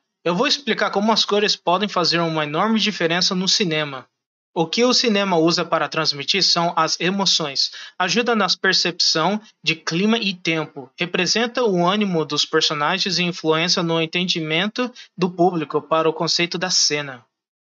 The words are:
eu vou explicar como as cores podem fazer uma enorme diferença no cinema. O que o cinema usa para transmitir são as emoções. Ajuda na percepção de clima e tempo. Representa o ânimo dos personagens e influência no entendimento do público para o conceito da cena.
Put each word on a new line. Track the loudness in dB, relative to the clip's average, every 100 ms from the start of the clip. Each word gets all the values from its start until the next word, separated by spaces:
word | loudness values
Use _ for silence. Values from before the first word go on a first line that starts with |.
| _ _
eu | -4
vou | 0 0
explicar | 0 -2 -2 0
como | 0 2
as | 2 2
cores | 2 0
podem | 0 0 0 0
fazer | 0 0 2
uma | 0 0
enorme | -2 0 2 2
diferença | 0 -2 0 0 0
no | 0 0
cinema. | 0 0 0 -4 -8 -16 _ _ _ _ -4
O | -2
que | 2
o | 4
cinema | 4 2 2 2 4
usa | 4 2 0
para | -2 -2
transmitir | -2 -2 -4 -2 0
são | 2 2 0
as | 0 0 0
emoções. | -2 0 0 0 -2 -2 -4 -4 -18 -4
Ajuda | -2 0 2
na | 2 0 2
percepção | 2 2 0 0 0 2 0 -2 -6 _
de | -6 -4
clima | -4 0 2 0
e | -2
tempo. | -4 -2 -2 -4 -8 -16 -8
Representa | -6 -2 0 0 -2 0
o | 0 2 2
ânimo | 2 0 0
dos | -2 -2 0
personagens | 0 0 -2 -2 0 -2 0
e |
influência | -2 -2 0 0 2 0
no | 0 0
entendimento | 0 -2 -2 -2 -2 -2 -2 -2 -4 -6 -20
do | -4 -4
público | 2 2 2 -2 -4
para | 0 2 2
o |
conceito | 0 -2 0 -2 -2
da | -2
cena. | 0 0 -2 -6 -12 -20 _ _ _ _